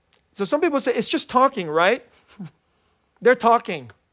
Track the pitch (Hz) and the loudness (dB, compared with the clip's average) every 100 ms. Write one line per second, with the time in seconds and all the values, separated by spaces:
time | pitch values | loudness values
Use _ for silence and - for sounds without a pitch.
0 | _ _ _ - 202 294 339 277 - 247 | _ _ _ -10 -4 0 0 0 -2 -2
1 | 214 320 - 254 262 262 170 156 180 254 | -2 -4 -2 0 0 0 -4 0 2 0
2 | - _ _ - 170 _ _ _ _ _ | -6 _ _ -20 -20 _ _ _ _ _
3 | _ - 226 247 226 233 233 165 117 - | _ -2 2 4 4 2 0 -10 -12 -20
4 | _ | _